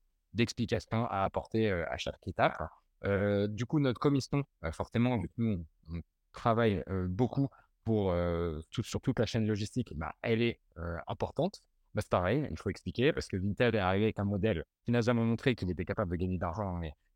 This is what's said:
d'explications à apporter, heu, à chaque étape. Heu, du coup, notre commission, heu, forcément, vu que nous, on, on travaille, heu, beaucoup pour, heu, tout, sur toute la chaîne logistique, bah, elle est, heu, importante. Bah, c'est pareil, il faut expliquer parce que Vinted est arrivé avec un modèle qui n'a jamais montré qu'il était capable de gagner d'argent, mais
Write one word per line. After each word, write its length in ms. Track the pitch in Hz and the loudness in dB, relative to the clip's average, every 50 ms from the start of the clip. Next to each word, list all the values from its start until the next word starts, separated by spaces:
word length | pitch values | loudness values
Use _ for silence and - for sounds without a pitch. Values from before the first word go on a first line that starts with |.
| _ _ _ _ _ _ - | _ _ _ _ _ _ -2
d'explications 720 | 98 120 - - - 117 - 117 104 - - - 110 120 | 0 0 0 0 -4 -2 -2 -2 -4 -4 -2 -2 -2 -2
à 160 | - 98 98 95 | -2 -2 -2 -2
apporter, 460 | 95 - 92 - - - 113 113 107 | 0 -2 -4 -6 -2 0 0 2 2
heu, 140 | 95 85 80 - | 0 -2 -2 -4
à 60 | 62 | -6
chaque 280 | - - - - - - | -6 -6 -8 -8 -8 -10
étape. 340 | 98 90 - 123 156 - - 78 - - - _ _ _ - - | -8 -2 0 0 0 0 -2 -8 -8 -10 -16 _ _ _ -6 -2
Heu, 440 | 98 101 95 101 104 101 101 101 | 0 2 2 2 2 2 2 2
du 180 | 107 107 101 120 | 0 -2 -4 -4
coup, 140 | - - 156 | 0 2 2
notre 200 | 143 131 113 - | 2 2 0 2
commission, 440 | - 147 143 135 - - - 143 139 - _ - - | 2 2 2 2 0 -2 -2 -2 -4 -4 _ -8 -8
heu, 80 | 82 | -6
forcément, 480 | - - 95 - - 117 120 127 127 110 | -4 -6 -6 -2 0 2 2 2 2 0
vu 80 | 87 | -4
que 60 | - - | -4 -4
nous, 280 | - 117 113 104 85 82 - _ _ - - | -2 0 0 0 -2 -6 -10 _ _ -14 -10
on, 80 | 82 | -10
on 40 | 82 - _ _ _ _ _ | -10 -10 _ _ _ _ _
travaille, 520 | - - - 120 113 113 117 110 101 - - - | -10 -2 0 2 4 4 4 4 2 0 -2 -2
heu, 180 | 95 95 92 | -2 -2 -2
beaucoup 420 | 90 90 101 127 113 - 139 139 - - - - _ _ _ - | -2 0 0 0 2 2 0 0 -2 -2 -10 -20 _ _ _ -2
pour, 280 | 113 113 107 98 95 | 2 2 4 4 2
heu, 500 | 87 87 87 87 85 85 85 85 78 78 80 - | 2 2 2 2 0 0 0 -2 -2 -6 -8 -8
tout, 120 | - - 110 | -6 -6 -6
sur 180 | - - 107 | -4 -4 -4
toute 180 | - 131 120 - | -2 -2 0 0
la 60 | 113 | 0
chaîne 220 | - - 117 110 | 0 0 0 2
logistique, 460 | 107 110 98 107 - - 127 120 - - | 2 0 0 -2 -4 -2 -4 -4 -4 -6
bah, 160 | 71 82 73 - - | -8 -6 -8 -8 -6
elle 200 | - 117 113 110 | -2 0 0 2
est, 180 | 120 117 - _ _ _ - | 0 0 -2 _ _ _ -12
heu, 200 | 82 85 87 85 82 - | -8 -6 -6 -6 -6 -6
importante. 540 | - 104 - - - - - 151 196 - - _ _ _ _ _ _ - | -6 -4 -4 -4 -4 -2 -2 -2 -2 -4 -8 _ _ _ _ _ _ -4
Bah, 80 | 101 | -4
c'est 100 | - - | -2 2
pareil, 360 | - 98 90 92 113 151 147 - | 2 2 4 4 2 2 0 -2
il 80 | 82 | -6
faut 120 | - - 104 | -4 -4 -4
expliquer 420 | 92 - - 92 - - 123 151 - | -6 -4 -8 -6 -2 2 2 2 2
parce 140 | - - | 0 -4
que 80 | - - | -4 -4
Vinted 380 | 95 92 104 101 - 127 120 113 | -2 -2 0 2 2 4 4 4
est 40 | 107 | 4
arrivé 260 | 92 90 95 98 107 | 4 4 4 4 2
avec 140 | 110 101 - | 2 2 0
un 40 | 101 | 0
modèle 380 | 101 104 98 87 110 101 80 71 _ _ _ - | 0 0 2 2 2 0 0 -4 _ _ _ -2
qui 60 | - | 0
n'a 100 | 120 120 | 2 2
jamais 220 | 110 120 123 117 117 | 4 4 4 4 4
montré 320 | 113 117 110 - 135 120 | 2 2 2 2 0 0
qu'il 140 | - 98 90 | 0 -2 -4
était 120 | 90 85 87 | -2 -4 -4
capable 260 | - 98 110 107 87 | -4 -2 -2 -2 -2
de 40 | 87 | 0
gagner 220 | 82 95 92 92 | -2 0 -2 -2
d'argent, 360 | 85 98 85 82 104 104 95 90 | -2 -2 -4 -4 -4 -4 -4 -4
mais 180 | 85 85 78 - _ _ _ _ | -4 -6 -6 -8 _ _ _ _